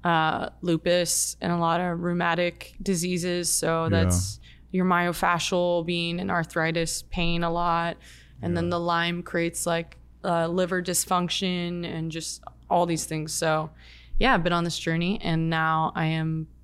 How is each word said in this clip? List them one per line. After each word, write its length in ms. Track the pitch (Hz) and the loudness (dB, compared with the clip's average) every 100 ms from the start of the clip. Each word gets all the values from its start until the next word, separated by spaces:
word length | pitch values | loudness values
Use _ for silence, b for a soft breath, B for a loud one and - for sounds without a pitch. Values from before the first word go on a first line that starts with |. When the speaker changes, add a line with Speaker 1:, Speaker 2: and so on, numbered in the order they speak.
Speaker 1:
uh, 460 | 180 165 156 - - - | 2 2 2 0 -4 -6
lupus, 720 | 170 160 175 175 170 - - - | 0 0 2 2 2 -2 -2 -4
and 100 | 185 | -2
a 40 | 175 | 0
lot 240 | 165 170 | 2 2
of 200 | 180 170 | 0 -2
rheumatic 760 | 175 175 170 170 175 170 - - | -2 0 0 2 0 -2 -18 -8
diseases. 640 | - 180 180 180 180 175 170 | -2 0 0 -2 -2 -2 0
So 340 | - 160 165 | 0 0 0
Speaker 2:
Yeah. 40 | 160 | 2
Speaker 1:
that's 500 | 95 92 90 95 - B B B | 2 4 2 0 -8 B B B
your 140 | 185 | 0
myofascial 1000 | 185 175 175 170 175 170 - 185 175 175 165 | 2 2 2 2 2 2 0 0 2 0 0
being 320 | 175 170 170 | -2 -2 -2
in 100 | 190 | -2
arthritis 720 | 175 165 175 160 165 165 - - | -2 -2 -2 0 0 -2 -4 -6
pain 320 | 185 170 170 | -2 0 0
a 80 | 170 | 0
lot. 460 | 170 175 170 170 165 B B B B | 0 0 0 0 -6 B B B B
And 140 | - 175 | -4 -2
then 80 | |
Speaker 2:
Yeah. 60 | 170 | 0
Speaker 1:
the 100 | 175 | 0
Lyme 420 | 170 170 170 175 | 0 0 0 -2
creates, 440 | 175 175 170 170 - | -4 -2 -2 -2 -2
like, 300 | 165 170 - - - | -2 -4 -14 -20 -8
uh, 220 | 196 170 165 | -2 0 0
liver 340 | 175 180 185 | 0 0 0
dysfunction 1040 | 180 180 - 180 175 - 190 180 175 175 | -2 -2 0 0 0 -2 -2 -2 -4 -6
and 260 | 170 165 165 | -6 -6 -6
just 300 | 160 160 - - - - | -6 -10 -12 -16 -20 0
all 160 | 175 175 | 2 2
these 180 | 160 - | 0 -2
things. 260 | 160 156 | -6 -4
So 380 | - 165 156 156 B B B B - | -2 0 0 -2 B B B B 2
yeah, 140 | 247 | 4
I've 100 | 226 | 4
been 100 | 170 | 4
on 100 | 175 | 2
this 140 | 170 - | 0 -2
journey, 420 | - 165 175 202 | -2 0 0 -2
and 280 | 175 160 165 | 0 0 0
now 420 | 160 160 160 160 | 0 2 2 0
I 120 | - 160 | 0 0
am 400 | 160 160 160 156 - | 0 -2 -2 -6 -14